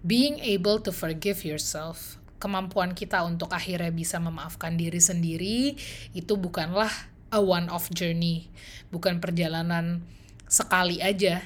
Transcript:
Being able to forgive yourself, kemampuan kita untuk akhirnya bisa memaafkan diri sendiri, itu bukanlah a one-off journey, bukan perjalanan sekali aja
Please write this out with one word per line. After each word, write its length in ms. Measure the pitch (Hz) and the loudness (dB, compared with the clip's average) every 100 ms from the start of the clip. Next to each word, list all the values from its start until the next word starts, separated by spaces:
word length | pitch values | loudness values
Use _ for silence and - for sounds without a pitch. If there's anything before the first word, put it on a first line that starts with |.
Being 400 | 170 233 285 294 | 4 4 4 2
able 400 | 240 196 190 214 | 0 2 4 2
to 100 | 214 175 | 0 -4
forgive 480 | 165 160 202 190 | -4 -2 -2 -2
yourself, 760 | 165 151 - 156 160 170 - - - - | -4 -4 -4 -4 -8 -10 -14 -16 -20 -8
kemampuan 520 | 190 190 190 196 180 | -4 -2 0 0 0
kita 280 | 180 190 190 170 | -2 -2 0 0
untuk 240 | 170 170 | -2 -2
akhirnya 400 | 175 185 175 170 | -4 -2 -2 -2
bisa 280 | 165 165 175 | -2 -2 -2
memaafkan 560 | 165 160 151 165 165 165 | -2 -4 -10 -8 -2 0
diri 240 | 170 170 | 0 4
sendiri, 720 | 165 175 165 165 185 233 269 277 - - - | 4 4 0 0 0 2 2 0 -10 -12 -10
itu 200 | 185 170 208 | -10 -2 0
bukanlah 520 | 180 175 160 185 220 - - - - | 0 -2 0 0 0 -2 -10 -20 -2
a 80 | 220 | 2
one-off 480 | 196 175 175 170 170 | 4 4 2 -4 -4
journey, 600 | 170 180 165 170 165 170 - - - - | -2 0 2 2 0 -4 -18 -18 -18 -10
bukan 240 | 170 185 175 | -2 0 0
perjalanan 880 | 170 170 165 165 170 170 170 175 170 - - - - | -2 0 0 0 0 0 0 -4 -6 -16 -20 -20 0
sekali 560 | - - 185 180 170 | 2 4 4 4 2
aja 400 | 190 196 196 170 | 0 4 2 2